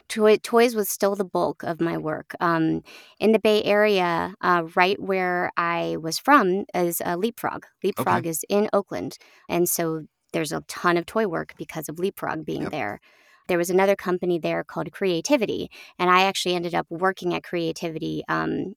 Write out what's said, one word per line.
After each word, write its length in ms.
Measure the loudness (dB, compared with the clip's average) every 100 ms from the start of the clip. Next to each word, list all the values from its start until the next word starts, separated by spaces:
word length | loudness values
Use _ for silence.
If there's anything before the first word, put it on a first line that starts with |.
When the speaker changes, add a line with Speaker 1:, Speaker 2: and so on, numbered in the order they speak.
| -10
Speaker 1:
toy, 300 | 2 4 4
toys 360 | 4 4 4
was 140 | 2 -4
still 300 | 0 0 0
the 80 | -2
bulk 380 | 0 -2 -2
of 180 | -6 -4
my 160 | -4 -4
work. 360 | -4 -6 -8 -4
Um, 420 | 0 2 2 0 -6 -20 -20 0
in 140 | 2
the 60 | 4
Bay 220 | 4 2
Area, 720 | 4 4 4 4 2 0 -4 -2
uh, 280 | 0 2 0 2
right 260 | 2 2
where 500 | -2 -2 0 0 -2 -2
I 400 | -2 -2 -2 -4
was 180 | -6 -2
from 460 | 6 6 6 0 -2
is, 280 | -2 0 -2
uh, 160 | -4 -2
Leapfrog. 480 | -4 -4 -6 -8 -14 _
Leapfrog 360 | -4 -2 0 0
Speaker 2:
Okay. 100 | -2
Speaker 1:
is 160 | -6 -2
in 220 | 0 2
Oakland. 460 | 0 -2 -8 -8 -10 _ _ -4
And 180 | 0 0
so 380 | 0 -2 -4 -10 _ _
there's 220 | -6 -4
a 80 | -6 -10
ton 260 | -2 2 2
of 100 | 0
toy 220 | -2 -2
work 280 | -2 -8 -12
because 320 | -12 -10 -10
of 100 | -4
Leapfrog 460 | -4 -4 -6 -6 -6
being 160 | -6
Speaker 2:
Yep. 100 | -4
Speaker 1:
there. 300 | -6 -6 -8 _ _ _ _ -2
There 120 | 0
was 100 | 2
another 260 | 4 4 2
company 440 | 0 -2 0 0
there 240 | -2 -4
called 280 | -4 -6 -8
Creativity, 800 | -4 0 0 2 2 2 -4 -6 -12 -18 -2
and 100 | 4
I 140 | 6
actually 320 | 4 0 -2 -2
ended 180 | -2
up 140 | -4 -4
working 460 | 0 0 0 -2 -4
at 80 |
Creativity, 800 | -4 -4 -4 -4 -6 -6 -6 -6 -4
um, 460 | -2 -2 -4 -6